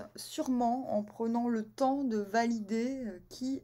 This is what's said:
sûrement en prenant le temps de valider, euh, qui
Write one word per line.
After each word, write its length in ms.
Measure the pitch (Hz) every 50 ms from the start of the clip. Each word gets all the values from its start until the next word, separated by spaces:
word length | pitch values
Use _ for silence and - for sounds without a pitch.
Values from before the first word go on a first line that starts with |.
| - - -
sûrement 800 | - - - - - 302 269 254 240 240 233 240 262 262 - -
en 60 | 208 208
prenant 460 | 208 - - 226 233 233 240 240 240
le 200 | 233 220 214 220
temps 340 | - - 269 262 269 285 277
de 140 | 254 220
valider, 880 | 208 208 202 196 233 233 233 233 226 208 190 220 226 233 254 269 269 254
euh, 140 | 214 180 180 180 -
qui 340 | - - 254 262 269 -